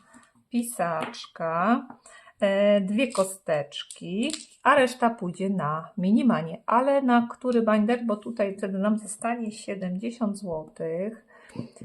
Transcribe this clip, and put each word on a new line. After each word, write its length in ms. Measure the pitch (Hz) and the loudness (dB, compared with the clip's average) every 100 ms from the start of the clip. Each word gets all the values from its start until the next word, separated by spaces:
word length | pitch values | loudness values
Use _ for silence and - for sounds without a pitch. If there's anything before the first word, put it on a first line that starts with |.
| _ - _ _ _ | _ -20 _ _ _
pisaczka, 1400 | 240 233 - 170 160 - - - - 165 165 190 262 269 - - - - - | -4 -4 -2 -2 -2 -4 -8 -14 -6 -4 0 2 2 0 -16 -20 -20 -20 -2
e, 420 | 202 196 202 208 | 0 4 4 4
dwie 300 | 190 208 254 | 2 0 0
kosteczki, 1200 | 196 190 - - 151 143 - - - 170 190 277 - - _ | 0 -2 -2 -4 -4 -4 -10 -14 -14 -8 -4 -2 -4 -10 _
a 120 | 247 285 | 4 6
reszta 340 | 247 - 233 | 4 2 0
pójdzie 400 | 233 180 170 190 | 0 -6 -4 -2
na 400 | 190 147 156 160 - | -2 -2 -4 -6 -2
Minimanie. 640 | 180 233 262 160 160 - - | 2 4 4 2 0 -6 2
Ale 360 | 226 269 277 | 2 4 2
na 260 | 262 240 233 | 4 4 2
który 300 | - 254 233 | -4 0 2
binder? 440 | 220 214 214 240 233 | 4 4 4 2 0
Bo 100 | 208 | -4
tutaj 420 | - 233 202 196 | -4 -2 -2 -2
wtedy 220 | 196 190 | -4 0
nam 180 | 208 214 | 0 0
zostanie 540 | 202 - 233 240 220 | -2 -8 -6 -4 -6
siedemdziesiąt 840 | 214 - 190 180 185 233 233 208 196 | -8 -8 -6 -6 -6 -6 -4 -4 -4
złotych. 880 | 202 160 156 - 165 165 202 233 _ - - - - - | -6 -8 -8 -8 -6 -4 -6 -8 _ -20 -18 -14 -14 -14